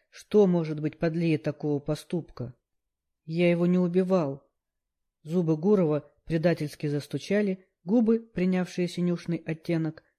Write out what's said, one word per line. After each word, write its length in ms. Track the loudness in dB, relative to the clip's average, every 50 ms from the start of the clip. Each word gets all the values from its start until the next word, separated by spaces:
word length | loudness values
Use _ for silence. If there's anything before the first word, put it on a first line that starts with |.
| _ _
что 380 | -20 -20 -8 _ 4 4 6
может 320 | 6 4 2 0 -2 -4 -4
быть 180 | -6 -6 -4
подлее 400 | -2 -4 -2 -2 0 0 0 0
такого 420 | 0 -2 -6 -6 -4 -4 -4 -2 -2
поступка?" 760 | -2 -4 -6 -6 -6 -6 -8 -8 -8 -8 -12 -12 -12 -12 -14 _ _ _ _ _ _ _ _ _ _ _ _ _ _
"Я 240 | -6 -2 2 2 2
его 160 | 4 4 2
не 120 | 2 2
убивал". 640 | 2 2 2 2 0 2 2 2 0 0 -2 -6 -8 -14 _ _ _ _ _ _ _ _ _ _ _ _ _ _ _
Зубы 340 | -10 -4 -2 0 0 0 0
Гурова 560 | 0 2 2 4 4 4 2 0 -2 -4 -8 _ _ _
предательски 600 | -4 -2 0 2 2 2 0 -2 -6 -6 -6 -4
застучали, 800 | -4 -4 -4 -4 -6 -8 -8 -4 -2 0 0 0 0 -2 -6 _ _ _ _ _
губы, 360 | 0 2 2 4 2 2 0
принявшие 680 | -2 -6 -4 -2 0 2 2 0 0 -2 -2 -4 -4
синюшный 500 | -2 -2 -2 -2 0 -2 -2 -4 -6 -6
оттенок, 680 | -6 -6 -8 -8 -6 -4 -4 -2 -2 -2 -4 -6 -8 -16 _ _